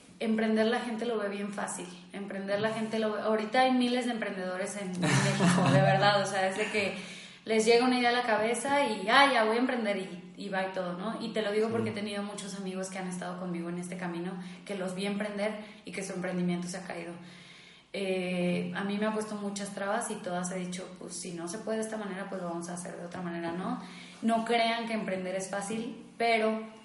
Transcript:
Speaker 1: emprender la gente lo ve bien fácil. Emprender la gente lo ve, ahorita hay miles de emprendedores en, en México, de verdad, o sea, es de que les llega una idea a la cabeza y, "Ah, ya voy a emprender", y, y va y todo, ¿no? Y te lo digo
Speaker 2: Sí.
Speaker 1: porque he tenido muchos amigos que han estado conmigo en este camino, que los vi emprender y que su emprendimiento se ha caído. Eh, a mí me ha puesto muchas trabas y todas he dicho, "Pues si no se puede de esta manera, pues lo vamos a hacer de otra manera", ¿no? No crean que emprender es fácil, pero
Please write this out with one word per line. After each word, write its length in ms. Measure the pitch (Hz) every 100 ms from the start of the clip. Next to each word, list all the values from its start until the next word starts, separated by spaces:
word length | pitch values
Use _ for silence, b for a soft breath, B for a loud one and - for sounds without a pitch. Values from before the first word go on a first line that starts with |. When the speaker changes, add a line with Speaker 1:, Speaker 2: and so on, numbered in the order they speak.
| - -
Speaker 1:
emprender 460 | 226 220 220 220 220
la 120 | 247
gente 240 | 240 220
lo 140 | 240 214
ve 100 | 202
bien 240 | 202 202
fácil. 340 | 202 202 185 180 - -
Emprender 460 | 196 202 196 196 202
la 100 | 220
gente 260 | 220 214 220
lo 140 | 214
ve, 80 | 208
ahorita 400 | 220 214 214 254
hay 120 | 262
miles 340 | 247 247 247 240
de 60 |
emprendedores 640 | 226 202 190 185 180 196 202
en, 80 | 190
en 60 | 180
México, 680 | 156 139 196 202 180 180 -
de 120 | -
verdad, 400 | 190 196 202 202
o 40 | 196
sea, 220 | 196 190
es 80 | 190
de 80 | 214
que 260 | 214 196 B B B B B
les 220 | - 220 214
llega 180 | 233
una 140 | 254 247
idea 100 | 240
a 40 |
la 100 | 240
cabeza 640 | 240 208 220 233 277 285 254
y, 200 | 202 196
"Ah, 200 | 262 277
ya 140 | 247
voy 120 | 214 233
a 40 |
emprender", 380 | 254 247 208 190
y, 340 | 185 180 - -
y 100 | 202
va 140 | 190 190
y 60 |
todo, 220 | 190 180
¿no? 260 | 175 214 220
Y 80 | 226
te 80 | 220
lo 100 | 202
digo 140 | 214 220
Speaker 2:
Sí. 60 |
Speaker 1:
porque 180 | 220 220
he 20 |
tenido 300 | 208 208 202
muchos 320 | 202 196 180 196
amigos 320 | 190 185 185
que 100 | 190
han 80 | 180
estado 300 | 180 180 180
conmigo 300 | 185 170 170
en 100 | 175
este 200 | 175 180
camino, 340 | 180 170 180 180 B B
que 120 | - 202
los 180 | 185
vi 100 | 180
emprender 480 | 202 202 208 202 214 214 B B
y 80 | -
que 100 | 196
su 120 | 190
emprendimiento 520 | 185 180 180 180 175 180
se 100 | 185
ha 60 | -
caído. 260 | 170 175 175 B B B B B B _
Eh, 800 | 196 190 185 180 180 180 180 180
a 80 | 190
mí 140 | 196 202
me 80 | 214
ha 60 |
puesto 220 | 214 214 208
muchas 380 | 202 196 202
trabas 360 | - 196 220 226
y 40 | 208
todas 340 | 185 180 180
he 60 | 185
dicho, 300 | 180 180 175 180
"Pues 160 | 175
si 180 | - 185
no 120 | 170 170
se 100 | 214
puede 200 | 214 220
de 60 |
esta 120 | 214 214
manera, 300 | 202 185 190
pues 100 | 190
lo 80 | 175
vamos 200 | 170 175
a 40 |
hacer 220 | 175 175 170
de 80 |
otra 160 | 175 180
manera", 320 | 175 170 170
¿no? 260 | 175 202 254 B B B B
No 220 | 226 226 226
crean 400 | 233 226 233 220
que 80 |
emprender 400 | 220 185 185 180
es 160 | 190 190
fácil, 520 | 202 190 226 240 - - -
pero 460 | 233 226 220 220 - -